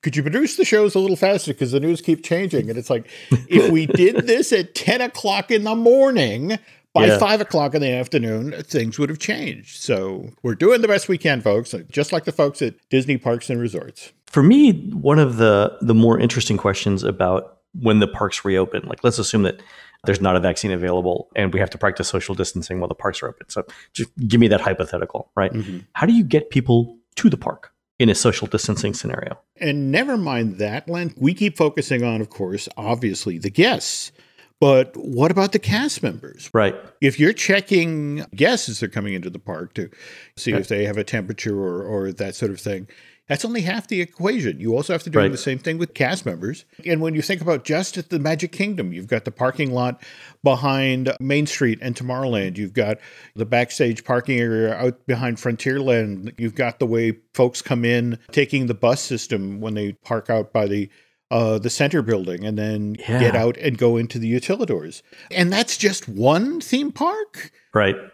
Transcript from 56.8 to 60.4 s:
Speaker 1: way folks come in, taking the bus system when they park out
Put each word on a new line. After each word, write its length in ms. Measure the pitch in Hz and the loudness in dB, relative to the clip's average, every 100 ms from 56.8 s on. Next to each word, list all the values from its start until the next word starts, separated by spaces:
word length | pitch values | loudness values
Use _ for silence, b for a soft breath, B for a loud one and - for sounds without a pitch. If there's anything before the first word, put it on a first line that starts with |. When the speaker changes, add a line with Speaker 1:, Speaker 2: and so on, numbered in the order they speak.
| 123 | -2
Speaker 1:
way 320 | 117 117 110 _ | 0 0 -2 _
folks 280 | - 123 - | 0 0 0
come 220 | - 127 | -4 -2
in, 360 | 117 120 120 117 _ | 0 0 -2 -6 _
taking 360 | - 139 143 123 | -2 0 0 -2
the 60 | |
bus 280 | 113 120 135 | 0 0 0
system 580 | - 120 - 110 98 101 | -2 -8 -4 -6 -6 -8
when 140 | 110 | -8
they 200 | 107 101 101 | -6 -6 -8
park 260 | - 113 - | -6 -6 -2
out 240 | 113 | -2